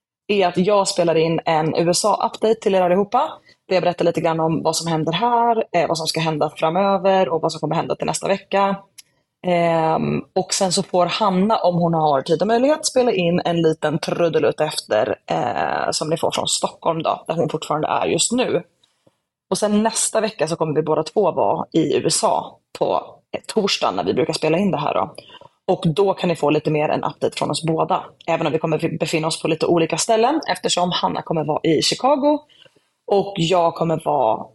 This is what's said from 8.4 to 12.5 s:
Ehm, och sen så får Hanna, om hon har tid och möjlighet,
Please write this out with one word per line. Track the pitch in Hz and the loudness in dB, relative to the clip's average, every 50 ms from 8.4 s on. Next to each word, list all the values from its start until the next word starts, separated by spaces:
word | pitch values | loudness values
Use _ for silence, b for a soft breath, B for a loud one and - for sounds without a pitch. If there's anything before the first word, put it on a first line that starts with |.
| - _ - 196 196 196 196 196 - _ _ B B B B B B _ _ _ - | -4 _ 0 0 0 0 0 -4 -8 _ _ B B B B B B _ _ _ -4
Ehm, | 180 175 170 170 170 165 165 160 160 160 165 151 147 147 147 - - _ | 0 0 2 2 2 2 2 2 2 0 0 0 -2 -2 -4 -4 -4 _
och | 190 185 - - | -4 -4 -2 -2
sen | - 196 185 160 | -2 0 0 0
så | 196 180 | -2 -2
får | - - 180 175 | 0 0 0 2
Hanna, | 170 - - 220 202 185 185 190 214 226 | 0 0 0 0 2 2 2 2 2 2
om | - - 180 175 | 2 2 2 2
hon | 170 170 170 165 | 2 2 2 2
har | 160 156 151 143 131 - | 2 2 2 2 2 2
tid | - 165 156 190 | 0 0 0 2
och | |
möjlighet, | 214 | 2